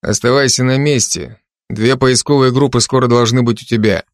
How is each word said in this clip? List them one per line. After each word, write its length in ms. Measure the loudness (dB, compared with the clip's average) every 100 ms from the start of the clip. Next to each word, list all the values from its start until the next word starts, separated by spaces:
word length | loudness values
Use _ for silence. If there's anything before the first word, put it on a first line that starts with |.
Оставайся 640 | -4 -2 0 2 0 0
на 140 | 0 0
месте. 600 | 0 0 -2 -6 -10 -16 _ _ _
Две 260 | -2 0 2
поисковые 540 | 2 0 0 2 2
группы 300 | 2 0 0
скоро 260 | 0 0 2
должны 360 | 2 2 0
быть 200 | 0 -2
у 40 | -2
тебя. 360 | 0 0 0 -4